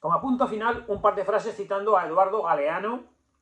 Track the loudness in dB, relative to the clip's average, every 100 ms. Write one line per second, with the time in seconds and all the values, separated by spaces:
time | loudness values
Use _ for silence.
0 | 0 0 0 0 0 0 -2 -4 -4 0
1 | 2 2 0 0 -2 -8 -4 -4 2 2
2 | 2 2 2 2 0 0 0 -2 -4 -8
3 | -12 _ _ _